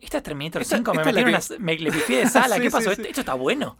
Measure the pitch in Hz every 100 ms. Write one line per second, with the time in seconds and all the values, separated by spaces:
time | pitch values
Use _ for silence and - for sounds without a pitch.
0 | - 294 - 143 156 165 - 285 226 170
1 | 156 - 247 147 - - 175 160 156 156
2 | 466 254 226 254 254 202 247 269 220 208
3 | 208 - - 131 135 285 160 -